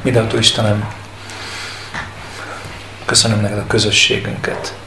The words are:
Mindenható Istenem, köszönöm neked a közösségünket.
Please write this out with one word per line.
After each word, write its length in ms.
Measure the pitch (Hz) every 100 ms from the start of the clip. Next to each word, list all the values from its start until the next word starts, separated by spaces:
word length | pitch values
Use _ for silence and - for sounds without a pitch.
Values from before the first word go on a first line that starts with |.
Mindenható 340 | 123 117 110 117
Istenem, 560 | 113 - 107 104 107 - - - - - - - - - - - - - - - - - - - - - -
köszönöm 360 | 110 113 107
neked 160 | 104 104
a 100 | 98
közösségünket. 1080 | 107 104 98 - - - - - - - -